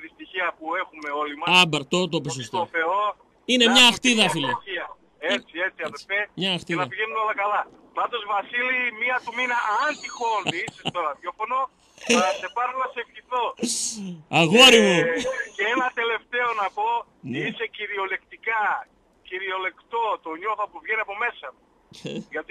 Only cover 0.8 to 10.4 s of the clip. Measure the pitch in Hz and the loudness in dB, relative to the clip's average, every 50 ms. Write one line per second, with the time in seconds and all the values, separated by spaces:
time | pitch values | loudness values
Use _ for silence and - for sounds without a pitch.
0.8 | 180 - 160 156 151 147 143 147 151 147 143 143 165 175 175 180 180 165 151 147 | -4 -6 -10 -12 -8 -6 -4 -4 -4 -4 -6 -4 0 4 6 6 6 6 2 -2
1.8 | 135 - - 180 185 170 156 160 135 147 123 131 120 - - 117 - - - 165 | -2 -2 0 0 0 0 -2 -4 -4 -4 -6 -8 -8 -4 -2 -2 -2 0 -2 -2
2.8 | 160 165 185 202 208 208 190 - _ _ _ _ _ - 240 254 240 233 240 262 | 0 0 0 0 0 0 -2 -6 _ _ _ _ _ 2 4 6 6 6 8 8
3.8 | 254 240 220 - - 254 240 220 208 180 170 165 139 131 - - - 196 185 175 | 8 8 8 6 4 2 4 4 4 2 2 0 -2 -2 -4 -4 -6 -8 -8 -8
4.8 | 147 - - - _ _ _ _ 147 170 - - - - - 160 180 190 - - | -8 -10 -12 -18 _ _ _ _ -4 -2 -2 -2 -4 -8 -6 -4 -4 -4 -4 -6
5.8 | 165 151 139 143 - - 196 202 208 - _ - 175 196 185 165 - - 170 170 | -8 -8 -8 -12 -8 -4 -4 -4 -4 -4 _ -4 -4 -2 -2 -4 -4 -4 -2 -2
6.8 | 180 175 185 196 220 220 226 220 214 214 214 208 202 208 208 185 - - - - | -2 -4 -4 -4 -4 -4 -2 -2 -2 -2 -2 0 0 0 0 0 -2 -4 -10 -18
7.8 | - - _ 165 185 214 240 233 208 202 214 202 190 - 233 240 247 254 254 254 | -20 -10 _ -4 -4 -2 -4 -6 -4 -2 -2 -2 -2 -2 -4 -2 -2 0 0 -2
8.8 | 247 240 220 214 233 247 254 247 247 240 226 240 254 247 247 240 - 220 208 220 | -2 -4 -4 -4 -4 -2 -2 -2 -4 -6 -6 -4 -4 -2 -2 -2 0 0 0 0
9.8 | 269 302 294 - - - - - 233 226 226 208 | 0 -2 -2 -4 -10 -14 -8 -4 -2 -2 0 0